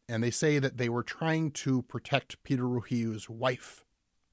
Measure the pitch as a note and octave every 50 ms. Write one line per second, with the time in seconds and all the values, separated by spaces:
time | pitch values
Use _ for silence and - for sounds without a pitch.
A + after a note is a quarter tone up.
0 | _ - A#2 A2 A#2 A#2+ - - E3 D3+ D3+ C#3+ C3+ B2+ - A#2+ B2 A#2 A#2 A#2+
1 | A#2+ - - - E3 D#3+ D#3+ D#3+ D#3+ D3 - - - C#3 C3 B2+ B2 - - A#2
2 | - - C#3+ C3 - - - - - - C#3 B2 B2 B2 B2 A#2+ - - B2+ A#2
3 | A2+ A2+ G#2+ G#2 - - A2+ A2+ B2 C3 B2+ - - - - - - _ _ _
4 | _ _ _ _ _ _